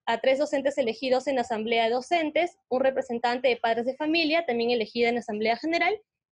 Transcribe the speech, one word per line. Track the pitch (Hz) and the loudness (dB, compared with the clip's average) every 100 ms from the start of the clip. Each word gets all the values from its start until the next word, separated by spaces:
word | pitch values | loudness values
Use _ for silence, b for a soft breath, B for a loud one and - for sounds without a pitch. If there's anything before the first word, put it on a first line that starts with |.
| - | -4
a | 233 | 0
tres | 254 262 | 2 2
docentes | 294 277 269 277 | 2 0 -2 0
elegidos | 233 226 262 254 277 | -2 -2 0 0 0
en | 262 | -2
asamblea | 233 220 220 233 | -2 -2 0 0
de | 226 | 2
docentes, | 247 247 349 302 311 349 - - | 0 0 0 0 0 -2 -4 -4
un | 254 | 0
representante | 262 254 262 233 240 247 254 | 0 0 -4 -2 -2 0 0
de | 240 | 2
padres | 226 226 | 0 0
de | 233 262 | -2 -2
familia, | 311 330 311 330 330 | 0 2 2 0 0
también | 240 233 | -2 0
elegida | 247 214 233 240 | 0 -2 0 0
en | 240 | 0
asamblea | 220 208 220 233 | -4 -2 -2 0
general, | 311 339 339 427 _ _ _ | 0 0 0 -2 _ _ _